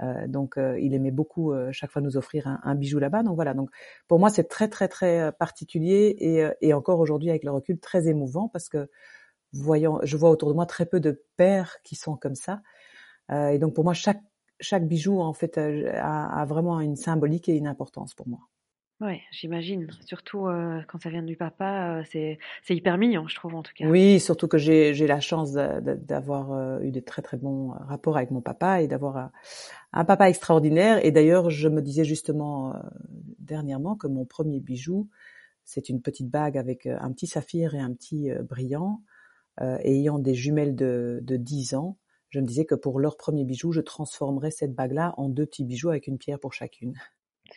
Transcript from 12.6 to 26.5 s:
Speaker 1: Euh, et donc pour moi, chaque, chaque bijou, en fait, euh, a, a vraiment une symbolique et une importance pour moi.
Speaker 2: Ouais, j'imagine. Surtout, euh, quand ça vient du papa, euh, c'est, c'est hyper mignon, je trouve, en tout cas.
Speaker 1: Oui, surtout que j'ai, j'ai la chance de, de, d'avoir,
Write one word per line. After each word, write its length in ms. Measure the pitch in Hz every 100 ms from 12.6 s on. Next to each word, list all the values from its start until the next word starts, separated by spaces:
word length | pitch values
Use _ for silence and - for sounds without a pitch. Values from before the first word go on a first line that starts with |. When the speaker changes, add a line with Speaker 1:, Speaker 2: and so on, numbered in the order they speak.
| - _ - - - _ -
Speaker 1:
Euh, 160 | 143 147
et 100 | 143
donc 160 | 160
pour 100 | 151
moi, 120 | 170 170
chaque, 260 | 208 208 - _ _ -
chaque 280 | - 196 160
bijou, 340 | 165 180 196
en 120 | 160
fait, 240 | 151 165 165
euh, 320 | 151 151 - -
a, 440 | 151 151 151 147
a 60 | 147
vraiment 340 | 156 170 165
une 160 | 151 143
symbolique 520 | - 156 147 165 -
et 80 | 156
une 80 | 147
importance 480 | 139 135 - -
pour 140 | - 123
moi. 140 | 120 _ _ _ _ _ -
Speaker 2:
Ouais, 200 | 214 170 -
j'imagine. 580 | - 160 170 165 196 160 - -
Surtout, 420 | 180 - 202 190
euh, 320 | 175 170 160 156
quand 140 | 165
ça 80 | 165
vient 140 | 170
du 120 | 165 165
papa, 600 | 165 - 190 196 175 165
euh, 60 | 156
c'est, 280 | 160 156 156 - -
c'est 120 | -
hyper 240 | 175 175 180
mignon, 300 | 240 185 160
je 80 | -
trouve, 180 | 170 165
en 60 |
tout 120 | 156 -
cas. 100 | 156
Speaker 1:
Oui, 300 | 175 196 190
surtout 260 | - 175 165
que 100 | 160
j'ai, 360 | 151 156 151
j'ai 140 | 143 151
la 120 | 143
chance 320 | - 160 147
de, 300 | 143 139 147
de, 140 | 139 -
d'avoir, 580 | 139 143 139 139 139